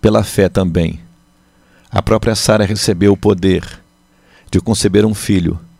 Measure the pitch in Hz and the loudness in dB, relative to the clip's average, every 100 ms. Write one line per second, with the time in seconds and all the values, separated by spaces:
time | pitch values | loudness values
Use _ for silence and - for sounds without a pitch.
0 | 110 107 104 - 92 98 92 85 82 76 | 2 2 0 0 0 0 -2 0 -2 -6
1 | - _ _ _ _ _ _ _ _ 98 | -18 _ _ _ _ _ _ _ _ -4
2 | - 110 117 110 - 107 101 107 - 90 | 0 0 0 -2 0 2 0 -2 -2 2
3 | 101 98 104 95 95 90 - - _ _ | 2 2 2 2 0 0 -4 -18 _ _
4 | _ _ _ _ - - - 113 104 98 | _ _ _ _ -4 -4 -2 -2 2 2
5 | 107 107 - 98 85 82 - _ | 2 -2 -2 0 0 -6 -12 _